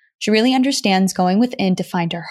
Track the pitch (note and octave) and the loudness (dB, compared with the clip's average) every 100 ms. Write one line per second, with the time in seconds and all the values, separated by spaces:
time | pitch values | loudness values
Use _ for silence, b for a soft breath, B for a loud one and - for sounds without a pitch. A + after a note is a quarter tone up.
0 | b b - A3 B3 C4 C4 C4+ G#3 F#3+ | b b 0 2 2 2 0 0 0 2
1 | F#3+ - F3+ G3 B3 - G3 F#3 F#3 F3+ | 2 0 0 2 0 0 -2 -2 -4 -4
2 | E3+ E3+ E3 | -4 -6 -4